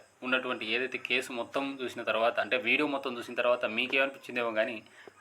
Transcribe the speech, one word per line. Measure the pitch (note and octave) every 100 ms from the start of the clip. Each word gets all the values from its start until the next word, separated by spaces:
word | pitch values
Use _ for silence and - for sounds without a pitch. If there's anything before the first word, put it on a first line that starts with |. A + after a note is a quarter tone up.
| - _ B2+
ఉన్నటువంటి | B2+ B2+ A2 A2 A#2+
ఏదైతే | C3 B2+ -
కేసు | B2 B2+ A#2+
మొత్తం | A2 C#3+ C#3 C3+
చూసిన | A#2+ B2 A2
తర్వాత, | G#2+ A#2 -
అంటే | G#2+ B2+ A2+
వీడియో | C3+ D3
మొత్తం | C#3 C3+ A#2+
చూసిన | A2+ A#2+
తర్వాత | B2 B2 A#2 A2+
మీకేమనిపించిందేమో | B2+ C3+ C3+ - - B2 A#2 A2
కానీ | A2 G#2+ - - - -